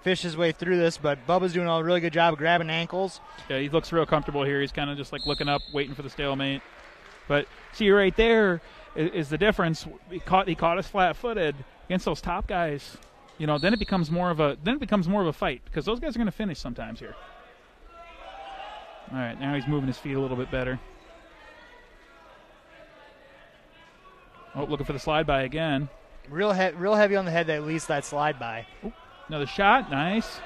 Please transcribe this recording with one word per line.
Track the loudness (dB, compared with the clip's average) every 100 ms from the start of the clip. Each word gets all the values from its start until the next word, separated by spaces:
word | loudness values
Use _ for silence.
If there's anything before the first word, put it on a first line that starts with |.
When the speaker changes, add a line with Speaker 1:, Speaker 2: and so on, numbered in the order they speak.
Speaker 1:
fish | 0 -2
his | -2 0
way | 0
through | 0 0 4
this, | 4 2
but | -2 -2 2
Bubba's | 2 2
doing | 0 0
a | 0
really | 2 2
good | 2
job | 4 4
of | 4
grabbing | 2 2 2
ankles. | -4 -2 -2 -4 -6 -18 -20 -4
Speaker 2:
Yeah, | -2
he | 2
looks | 0 2
real | 0 2
comfortable | 2 0 -2
here. | 0 0
He's | -2
kinda | -2 -4 -6
just, | -8
like, | -8 -4
looking | -2 0
up, | -2 -2
waiting | -4 -4
for | -6
the | -10
stalemate. | -6 -4 -2 -2 -4 -8 -20 -20 -20 -20 -20 0
But | 0 0 -10 -20
see | 0 6
right | 8 6 4
there | 6 6 4 2 -4 -20 -14 -4
i-, |
is | -2 -2 -4
the | 2
difference. | 2 4 2 0 -6 -14 -12
He | -12
caught, | 2 2 2
he | 0
caught | 2 0
us | -2
flat-footed | 2 2 2 -4 -2 -2 -2 -12 -20 -4
against | -2 -2
those | -4
top | -4 -4 -2
guys. | -2 -2 -4 -10 -20 -20 -20 -20 -6
You | 0
know, | 2
then | 4
it | 2
becomes | 2 0 2
more | 0 0
of | 2
a, | 2 2
then | -2
it | -2
becomes | 2 2 2
more | 2
of | 2
a |
fight | 0 -2 -4 -6
because | -4 -2
those | -2
guys | -4 -2
are |
gonna | -2
finish | -2 -6 -6
sometimes | -8 -10 -10 -12
here. | -14 -16 -18 -20 -20 -20 -20 -20 -20 -20 -20 -18 -18 -16 -16 -14 -14 -16 -18 -20 -12
All | -8
right, | -8 -6
now | -4
he's | -4 -2
moving | -2 -2
his | -6
feet | -6
a | -4
little | -2 -4
bit | -4
better. | -4 -4 -6 -10 -20 -20 -20 -20 -20 -20 -20 -20 -20 -20 -20 -20 -20 -20 -20 -20 -20 -20 -20 -20 -20 -20 -20 -20 -20 -20 -20 -20 -20 -20 -20 -20 -20 -20 -20 -16 -8
Oh, | -4
looking | -4 -4
for |
the | -4
slide | 0 0 4
by | 2
again. | 0 -2 0 0 -2 -8 -20 -20 -12
Speaker 1:
Real | -2 0
he-, | 4 2
real | 0 2 4
heavy | 6 4
on | 2
the |
head | 0 0
that | -2
leads | -2 -4 -2
that | -4
slide | -2 0 0 0
by. | -6 -10 -12 -12 -14
Speaker 2:
Oop, | -14 -20 -20 -10
another | -6 -6
shot, | 4 6 6 4
nice. | -2 0 0 -2 -10